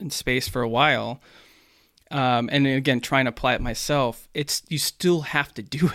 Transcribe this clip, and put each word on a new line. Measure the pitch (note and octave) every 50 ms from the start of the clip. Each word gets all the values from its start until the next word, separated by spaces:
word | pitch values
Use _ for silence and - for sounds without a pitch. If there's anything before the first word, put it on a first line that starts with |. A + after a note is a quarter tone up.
and | F#3+ C#3
space | - - - C3 B2 B2+ - -
for | - B2
a | A#2 A2+
while, | A2+ B2 D3 D3+ C3 A2+ A2 A2+ B2+ - _ - - - - _ _ _ _ _ _ _ _ _ _ _ _ _
um, | C3+ C#3 C3 B2+ B2 A#2 A#2+ A2+
and | C#3+ C#3 C#3
again, | C3+ C3 C3+ C3+ C#3 B2+ A#2+
trying | - - C#3 C3+ C3
to | A#2+
apply | - - - B2+ A#2+
it | G#2+
myself, | B2 A#2+ A2 - - - D3 C#3 B2+ A#2 A2+ - - _ -
it's, | D3 C#3+ - - - - -
you | E3 C#3
still | - - - - F#3 F3 F3 D#3+
have | D3 - - D3 C#3+ - -
to | A#2+
do | - - - D3 F3+ D3+